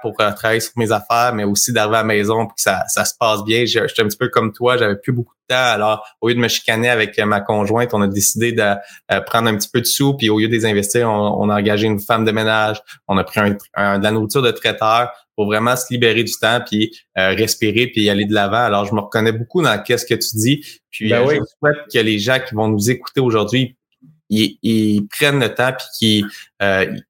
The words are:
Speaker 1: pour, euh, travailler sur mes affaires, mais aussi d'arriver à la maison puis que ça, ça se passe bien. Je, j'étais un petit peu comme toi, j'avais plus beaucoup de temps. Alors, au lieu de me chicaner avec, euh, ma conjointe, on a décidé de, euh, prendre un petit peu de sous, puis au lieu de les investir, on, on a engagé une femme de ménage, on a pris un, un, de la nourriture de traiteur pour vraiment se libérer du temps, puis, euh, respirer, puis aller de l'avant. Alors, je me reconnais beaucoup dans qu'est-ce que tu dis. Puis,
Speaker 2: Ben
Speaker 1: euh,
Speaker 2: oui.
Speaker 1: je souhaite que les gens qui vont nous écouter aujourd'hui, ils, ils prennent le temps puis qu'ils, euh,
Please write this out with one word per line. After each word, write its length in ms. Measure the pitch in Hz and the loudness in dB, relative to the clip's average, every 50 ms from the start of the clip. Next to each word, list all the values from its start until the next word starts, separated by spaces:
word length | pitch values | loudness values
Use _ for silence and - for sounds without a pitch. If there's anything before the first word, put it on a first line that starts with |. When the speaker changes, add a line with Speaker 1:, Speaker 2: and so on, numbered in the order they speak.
Speaker 1:
pour, 140 | - 113 98 - | -8 -6 -2 0
euh, 100 | 110 104 | 0 0
travailler 280 | 101 - - 110 110 113 | 0 -2 -2 0 0 0
sur 120 | 110 - - | -2 -4 -4
mes 140 | 117 113 104 | -2 0 0
affaires, 420 | 110 104 - - 117 117 120 123 113 | 0 0 0 0 0 2 2 0 0
mais 80 | 107 104 | -2 -2
aussi 280 | 101 101 - - - | -2 0 0 0 0
d'arriver 260 | 120 110 107 104 113 | 0 0 0 2 2
à 20 | 113 | 0
la 40 | 110 | 0
maison 440 | 110 107 104 101 104 110 113 113 | 2 0 0 0 0 0 0 -2
puis 80 | 104 - | -4 -4
que 60 | - - | -4 -2
ça, 200 | 104 95 90 - | 0 0 0 -2
ça 180 | - - - - | -2 -2 -2 -2
se 80 | - - - | -2 -2 -2
passe 240 | 123 110 107 104 101 | 0 0 0 0 0
bien. 160 | 107 113 117 120 | 0 0 0 2
Je, 220 | 107 - 113 98 | 0 0 0 -2
j'étais 140 | 95 - - | 0 0 0
un 60 | 110 | 0
petit 100 | 104 - | 0 -2
peu 120 | - 127 123 | -4 -4 -2
comme 240 | - 120 110 110 107 | 0 0 0 -2 -2
toi, 220 | - 120 123 127 | -2 0 0 2
j'avais 200 | 120 117 104 101 | 2 2 0 0
plus 160 | 101 - - | -2 -2 -4
beaucoup 240 | 131 120 117 - _ _ _ | -2 -2 -4 -6 _ _ _
de 60 | - 127 | -2 0
temps. 80 | 127 | 2
Alors, 420 | 127 123 110 104 107 110 107 104 - - - - | 2 2 2 2 2 0 0 -2 -4 -12 -10 -4
au 100 | - 117 | -2 0
lieu 40 | 120 | 0
de 60 | 120 | 2
me 80 | 117 | 0
chicaner 420 | 110 - - - - 113 110 120 123 | 0 0 -2 -2 -2 0 0 2 2
avec, 300 | 120 113 107 104 - - | 2 2 0 0 0 0
euh, 60 | 107 | 0
ma 140 | 104 107 101 | 0 0 0
conjointe, 540 | 101 - 110 107 104 98 107 117 123 120 - | 0 0 0 0 0 0 0 0 0 0 0
on 80 | 104 | 0
a 60 | 101 | 0
décidé 460 | 98 98 101 98 - - 110 117 120 117 | 0 0 0 0 0 0 0 -2 -2 0
de, 100 | 113 107 | 0 0
euh, 580 | 101 101 101 - - - - _ - 98 95 | 0 0 -2 -6 -14 -20 -10 _ -2 -2 -2
prendre 260 | - - - 117 113 | -2 -2 0 0 2
un 80 | 113 107 | 2 0
petit 140 | 101 101 - | -2 -2 -2
peu 100 | - 123 | -2 -2
de 40 | 120 | 0
sous, 300 | - - - 143 139 139 | 0 0 0 2 0 0
puis 140 | 135 120 107 | 2 0 2
au 80 | 107 107 | 2 2
lieu 80 | 107 | 2
de 40 | 110 117 | 2 0
les 120 | 113 107 | 0 0
investir, 420 | 110 104 101 101 101 - 120 120 | 0 0 0 0 0 0 0 0
on, 360 | 113 107 104 104 104 - - 104 | 0 0 0 0 0 0 0 0
on 60 | 104 | 0
a 80 | 104 104 | 2 2
engagé 260 | 101 107 104 104 107 | 2 2 0 2 0
une 140 | 110 107 101 | 0 0 -2
femme 260 | - - 117 110 113 | -2 0 0 0 2
de 60 | 110 | 0
ménage, 500 | 107 110 110 110 110 110 107 107 107 - - - - - _ | 0 0 0 2 2 2 0 0 -2 -6 -10 -18 -20 -12 _
on 120 | - 98 95 | -2 0 0
a 40 | 92 | 0
pris 160 | - - 107 | 0 0 0
un, 160 | 104 104 101 101 - - - | 2 2 0 -2 -6 -10 -4
un, 240 | - 101 101 101 98 | -2 0 0 0 0
de 40 | 101 | 0
la 60 | 107 | 0
nourriture 320 | 107 110 107 107 - 139 | 0 0 -2 0 0 2
de 80 | 127 117 | 2 2
traiteur 640 | 110 - - 113 104 - 110 107 113 117 120 120 - - _ _ _ | 0 0 -2 -2 -2 0 0 2 2 2 0 -2 -6 -12 _ _ _
pour 100 | - 104 | -4 -2
vraiment 300 | 101 107 107 113 120 127 | 0 0 0 2 0 0
se 100 | 127 - - | -2 -4 -4
libérer 320 | 123 120 120 113 107 113 113 | -2 0 2 2 2 2 0
du 100 | 104 - - | -2 -2 -2
temps, 200 | - 110 117 123 120 | 0 0 0 0 -2
puis, 240 | - 107 107 113 - - - _ _ - 95 | -2 -2 -2 -2 -2 -4 -10 _ _ -4 0
euh, 100 | 95 95 92 | 0 2 2
respirer, 500 | 95 110 104 - - 113 107 101 113 123 | 2 0 -2 -2 -2 0 0 2 2 0
puis 240 | 123 - 110 107 104 | 0 0 0 0 2
aller 160 | 101 101 104 | 2 2 0
de 80 | 101 107 | 0 2
l'avant. 240 | 104 101 98 101 117 123 | 0 0 2 0 0 0
Alors, 220 | 113 101 101 104 | 0 0 0 -2
je 100 | 101 113 | -2 -2
me 40 | 107 | -4
reconnais 320 | 104 - - 113 - 151 | -4 -2 -2 0 2 0
beaucoup 300 | 131 113 117 - - 180 | 0 -2 -4 -4 -2 0
dans 160 | 160 127 107 101 104 | 2 2 0 0 -2
qu'est-ce 240 | - 123 113 - | -2 -2 -2 0
que 80 | - 117 | -2 -2
tu 220 | 107 - - - | -2 -2 -4 -4
dis. 280 | 110 107 123 143 151 - - - - _ _ | 0 0 0 0 0 -4 -10 -20 -20 _ _
Puis, 180 | - - 110 107 | -10 -4 -2 0
Speaker 2:
Ben 100 | 117 120 | 2 2
Speaker 1:
euh, 60 | 123 | 2
Speaker 2:
oui. 80 | 139 151 | 2 0
Speaker 1:
je 80 | 143 - - _ - | 0 -2 -6 _ -2
souhaite 180 | 147 147 147 147 - - - | 0 0 0 0 -4 -2 0
que 60 | 135 | 0
les 180 | 110 110 107 | 2 2 0
gens 220 | 104 101 123 131 131 | 0 0 0 0 0
qui 160 | 131 - 113 | -2 -4 -2
vont 120 | 107 110 | -2 0
nous 220 | 107 110 104 101 117 | 2 2 2 2 0
écouter 320 | 127 123 - - - 139 | 0 -2 -4 -6 -2 0
aujourd'hui, 540 | 131 123 110 110 104 101 117 127 131 123 - _ _ _ _ _ _ - _ _ _ - | 0 2 2 2 0 0 0 0 -2 -2 -6 _ _ _ _ _ _ -20 _ _ _ -2
ils, 280 | 101 110 110 - - _ | 0 0 0 0 -2 _
ils 460 | - 110 113 110 110 107 104 104 104 | -2 0 0 2 2 2 0 0 -2
prennent 320 | 104 - - 151 143 143 139 | -4 -4 0 0 2 2 2
le 120 | 120 104 - | 0 0 0
temps 160 | - 123 131 135 | 0 0 0 -2
puis 120 | - - - - | -4 -10 -12 -6
qu'ils, 280 | - 117 110 107 107 101 101 - - - - _ - | -2 0 2 2 2 0 -2 -8 -16 -20 -16 _ -2
euh, 240 | 101 101 98 95 92 - - - - | 0 0 2 0 0 -2 -4 -8 -14